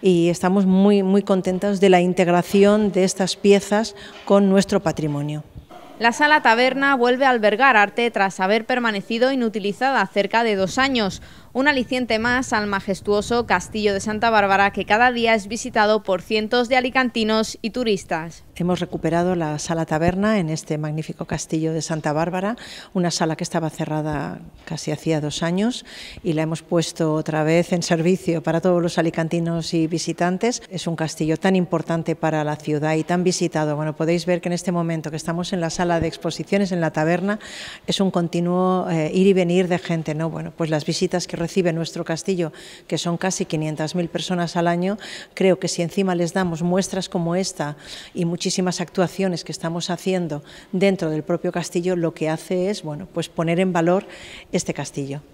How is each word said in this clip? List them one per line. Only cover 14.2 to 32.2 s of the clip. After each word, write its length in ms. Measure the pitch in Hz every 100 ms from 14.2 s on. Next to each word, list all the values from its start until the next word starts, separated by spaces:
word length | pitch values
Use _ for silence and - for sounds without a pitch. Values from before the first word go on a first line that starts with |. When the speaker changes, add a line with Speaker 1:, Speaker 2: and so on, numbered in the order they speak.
| 233
Speaker 2:
Bárbara, 420 | 220 202 190 196
que 140 | 202 185
cada 260 | 208 247
día 240 | 240 226 226
es 120 | 196
visitado 540 | 226 254 226 208 214
por 200 | 202 185
cientos 480 | - 220 214 247 240
de 80 | 254
alicantinos 840 | 254 269 254 233 214 220 220 -
y 100 | 226
turistas. 720 | 220 240 202 - 165 165 - - -
Speaker 1:
Hemos 240 | 175 175
recuperado 560 | 175 160 160 170 175 180
la 240 | 156 151
Sala 260 | - 165 160
Taberna 540 | 156 170 180 208 214
en 100 | 160
este 280 | 156 - 151
magnífico 480 | 151 151 156 165 165
Castillo 480 | 160 - 160 160
de 80 | 160
Santa 320 | 156 160 156
Bárbara, 420 | 147 170 185 196 240 - - -
una 180 | 190 175
sala 240 | - 165 160
que 80 |
estaba 260 | 170 170 160
cerrada 680 | - 160 156 151 151 151 - 165 - -
casi 260 | 160 -
hacía 280 | 151 - 160
dos 240 | 147 -
años 400 | 165 180 220 254 - - - -
y 100 | 196
la 100 | 151
hemos 180 | 160 160
puesto 540 | - 175 160 - 160 156
otra 280 | 156 156
vez 300 | 156 165 170
en 80 | 180
servicio 640 | 160 165 160 185 - 165
para 180 | 151 165
todos 200 | 185 175
los 160 | 170 175
alicantinos 760 | 165 165 160 170 165 165 160
y 140 | 170 160
visitantes. 720 | 170 - 165 175 180 226 247 -
Es 180 | 180 -
un 80 | 165
castillo 420 | 160 - 156 156
tan 180 | 196 190
importante 600 | 175 165 151 165 160
para 280 | 160